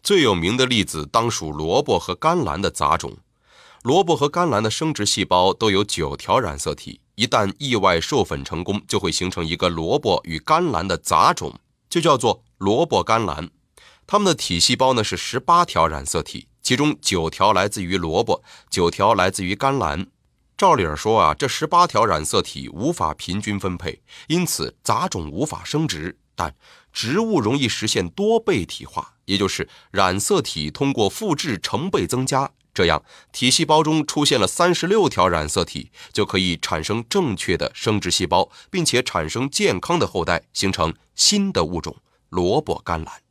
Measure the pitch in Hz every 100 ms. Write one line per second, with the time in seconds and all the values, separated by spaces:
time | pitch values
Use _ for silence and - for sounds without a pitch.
0 | - 196 131 90 85 123 127 120 87 78
1 | 73 117 117 - 80 73 78 110 139 90
2 | - 90 156 175 107 73 95 - 73 85
3 | 67 - _ _ _ _ - _ 117 160
4 | 175 156 143 170 175 104 110 - 160 143
5 | 101 - 90 90 92 90 110 95 104 -
6 | 76 69 - 113 104 71 82 73 - -
7 | _ - 117 127 101 - 143 117 95 85
8 | - 139 92 76 69 82 90 101 - 104
9 | 92 82 92 92 82 82 90 82 80 143
10 | 123 87 - 80 - 160 175 90 95 85
11 | - 82 117 175 76 58 _ _ _ 170
12 | 160 131 120 95 _ _ 98 117 170 101
13 | 87 113 104 73 85 _ _ _ - _
14 | - 208 196 143 - 85 - 123 131 123
15 | 104 87 - 123 - 170 175 - 82 78
16 | 69 85 73 - - _ - 113 147 131
17 | - 90 80 - 98 98 101 107 90 92
18 | 85 85 113 - _ - _ - 85 -
19 | 104 104 92 92 90 104 139 139 87 73
20 | 98 _ _ _ _ - 196 147 85 76
21 | 107 110 82 76 135 - 156 175 175 107
22 | 110 82 78 104 85 69 65 78 127 175
23 | 82 73 - 95 104 101 95 90 85 -
24 | _ - - 165 175 - 64 - - 113
25 | 180 101 76 80 151 - - 151 160 80
26 | 82 - _ - 82 - _ - _ -
27 | 110 170 226 190 107 139 123 - - 113
28 | 87 - 208 226 220 147 80 - - -
29 | - _ - 95 98 - - - _ 95
30 | 95 92 - 196 120 - 76 - 139 131
31 | 101 - 220 143 160 95 - 110 175 185
32 | - 123 131 135 139 _ _ - 87 76
33 | _ - _ - 123 127 160 156 156 160
34 | 147 - 143 131 - - 175 170 170 214
35 | 165 104 92 82 76 - 85 71 - -
36 | - - 101 95 92 82 - 82 80 107
37 | 117 202 165 92 - 85 67 - - 107
38 | 90 - 87 90 - - - 190 160 120
39 | - 90 78 113 135 - 202 95 - 175
40 | 95 98 87 85 _ - 98 92 82 82
41 | _ - - 208 196 127 80 87 80 -
42 | _ _ _ 90 87 131 151 78 - 85
43 | 80 - _